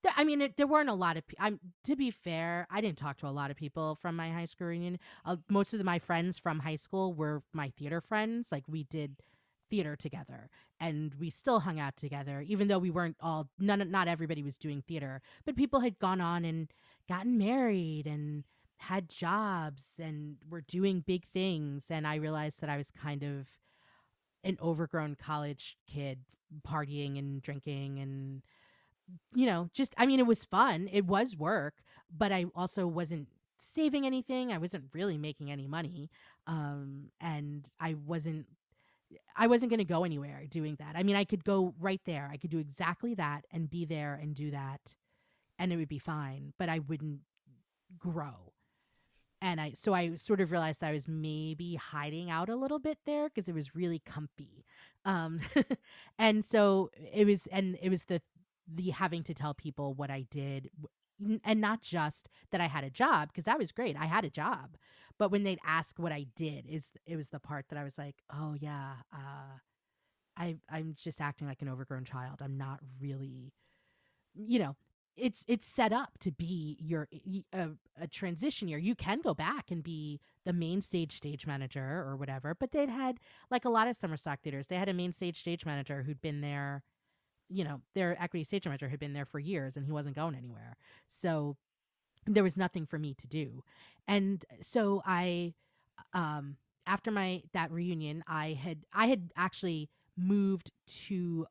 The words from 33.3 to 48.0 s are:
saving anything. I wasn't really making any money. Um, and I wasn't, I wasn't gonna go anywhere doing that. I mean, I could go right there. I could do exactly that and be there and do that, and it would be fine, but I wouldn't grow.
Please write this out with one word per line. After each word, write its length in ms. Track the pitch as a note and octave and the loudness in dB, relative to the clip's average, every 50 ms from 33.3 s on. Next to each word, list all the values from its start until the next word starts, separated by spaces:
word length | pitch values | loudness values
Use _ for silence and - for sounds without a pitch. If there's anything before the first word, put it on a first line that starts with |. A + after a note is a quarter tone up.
| _ _ _ _ _ _ | _ _ _ _ _ _
saving 480 | - - - - D#4 D4+ C4 C#4+ C#4 | -16 -8 -2 2 2 4 4 2 2
anything. 460 | C4+ C4 C4 A#3+ - C4 B3+ B3+ B3 G#3+ | 2 0 0 -2 -2 -2 -2 0 0 0
I 60 | E3 | 0
wasn't 360 | D#3+ F3 - F3 C3+ C3+ - | -2 -2 -4 -6 -8 -8 -6
really 240 | D#3 F#3 G3+ E3+ D3+ | -2 -2 0 0 0
making 320 | D3+ D3+ D3 _ D3+ C#3 | -2 -4 -6 _ -6 -6
any 160 | C#3+ C#3 C3+ C3+ | -6 -6 -6 -4
money. 420 | D3 E3 E3+ - F3+ E3 C#3+ D#3+ _ - - - - _ _ | -4 -4 -4 -4 -6 -8 -10 -12 _ -18 -20 -20 -20 _ _
Um, 640 | - E3 D#3+ D3 C#3+ C#3+ C#3+ C#3 C#3 C#3 C#3 C#3+ - _ _ | -4 -4 -2 -2 -4 -4 -6 -8 -10 -10 -12 -14 -16 _ _
and 480 | E3 E3+ D#3 D3 D3 D3 D3 D3 C#3 - _ _ | -6 -4 -4 -4 -4 -6 -8 -8 -10 -14 _ _
I 140 | E3 E3 D#3+ | -4 -4 -4
wasn't, 520 | D3+ D3 C#3+ E3+ E3 D3+ E3 D#3+ D#3 D3+ - - _ _ _ _ _ _ _ _ _ _ _ - - _ _ - | -4 -4 -4 -4 -2 -2 -2 -4 -4 -6 -10 -18 _ _ _ _ _ _ _ _ _ _ _ -20 -20 _ _ 2
I 100 | - A3 | 4 8
wasn't 240 | A#3 A#3+ A#3+ B3 A#3+ | 8 8 8 6 4
gonna 140 | A3+ A3+ G3+ | 4 2 4
go 200 | D#3 F3 E3 F3+ | 4 4 4 4
anywhere 420 | F3 D#3+ C#3+ C#3 C#3+ C#3+ C3+ C#3+ D3 | 4 0 -2 -4 -8 -10 -12 -12 -6
doing 280 | - E3 D#3 D3+ D3+ | -4 -2 -2 -2 -4
that. 200 | D3 D3+ D3+ D3+ | -6 -8 -8 -2
I 60 | E3 F#3+ | 2 4
mean, 120 | G3+ G3+ | 4 6
I 80 | G3+ G3+ | 4 4
could 200 | - - F#3+ D3+ | 2 2 0 2
go 300 | - G3+ G3 F#3 F3+ - - | 4 6 6 4 4 2 0
right 240 | E3 G3 F#3+ F#3+ _ | 0 0 0 0 _
there. 240 | - E3+ D3 C#3+ C#3 C#3+ | -4 -4 -4 -4 -6 -8
I 40 | C#3+ | -6
could 120 | - E3+ | -6 -2
do 80 | D3+ E3 | 0 0
exactly 560 | D#3 D3 C#3 - F#3 E3 F3 - - A#3+ A#3 | -2 -2 -4 0 0 0 0 0 -2 -4 0
that 300 | F#3 E3 D3 D3 D3 - _ | 0 0 0 0 -2 -6 _
and 200 | - E3 E3 D3+ | -4 -4 -4 -2
be 140 | E3 F3 E3+ | -2 -4 -2
there 280 | D3+ E3 D3+ D3 D3 C#3+ | -2 -2 -2 -2 -4 -4
and 200 | C#3+ D3 D3+ D3 | -4 -4 -6 -4
do 160 | C3+ D3 D3+ C#3+ | -4 -4 -4 -4
that, 440 | C#3+ C#3 C3+ C3+ C#3+ _ - - _ _ _ _ _ _ _ _ _ _ _ _ - | -4 -4 -6 -8 -8 _ -20 -20 _ _ _ _ _ _ _ _ _ _ _ _ -4
and 140 | F3 F#3 F3 | -2 0 0
it 40 | |
would 120 | E3+ D#3+ C#3+ | 0 -2 -2
be 100 | D3+ C#3 | -4 -8
fine, 560 | - - D#3+ D3+ D3 C3+ C3 C#3 C#3 C#3+ C#3+ _ | -4 -4 -4 -2 -4 -4 -6 -8 -10 -12 -6 _
but 100 | F#3 E3 | -2 0
I 120 | E3 E3 | 0 0
wouldn't 420 | D3 C#3 D#3+ D3 D3 D#3 D3 C#3+ - _ _ _ _ _ C3 A#2 _ _ _ _ _ _ F#3 | 0 -2 -4 -4 -4 -6 -6 -8 -12 _ _ _ _ _ -20 _ _ _ _ _ _ _ -20
grow. 540 | E3 | -8